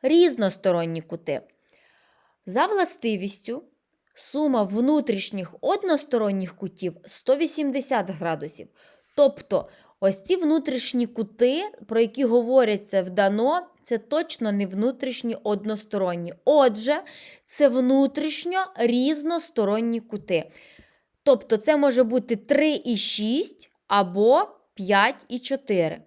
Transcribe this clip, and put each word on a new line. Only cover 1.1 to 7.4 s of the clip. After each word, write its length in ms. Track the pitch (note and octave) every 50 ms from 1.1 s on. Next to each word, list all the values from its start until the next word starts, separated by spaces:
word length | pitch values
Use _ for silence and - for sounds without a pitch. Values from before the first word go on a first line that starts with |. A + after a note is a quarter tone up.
| - D#3+ _ - C#3+ - - _ _ _ _ _ _ _ _ _ _ _ _ _ _ _ _ _ _ _ _
За 200 | - F3+ A#3 D#4
властивістю, 960 | F#4+ G#4+ G4 F4+ - - - - A3+ G#3+ F#3+ F#3 G3+ G3+ - - - A#3 - - _ _ _ _ _ _ _ _ _ _
сума 480 | - - - - C#4 D4+ D4+ C4 A#3 G#3
внутрішніх 920 | F#3 G3 G#3+ A#3+ C4+ D4+ D4+ - - A3+ G3 F#3+ - - G3 F3+ E3 - -
односторонніх 960 | - - F#4 G4+ G#4 F#4 D#4+ C#4 C#4+ - - A#3 G#3+ G#3 G3 F#3+ F#3 F3 -
кутів — 400 | _ - F3+ - - - F3+ E3+ - _
сто 300 | - - - - - C4
вісімдесят 760 | C#4+